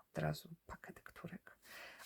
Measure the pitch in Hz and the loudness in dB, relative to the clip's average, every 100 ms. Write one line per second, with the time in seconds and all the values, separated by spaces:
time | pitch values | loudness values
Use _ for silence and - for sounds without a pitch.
0 | - - 156 - - 165 - - - - | -2 6 6 6 0 -10 -8 -6 -6 -10
1 | - - 170 180 - - - - - - | -12 -8 -6 -6 -8 -16 -12 -8 -8 -8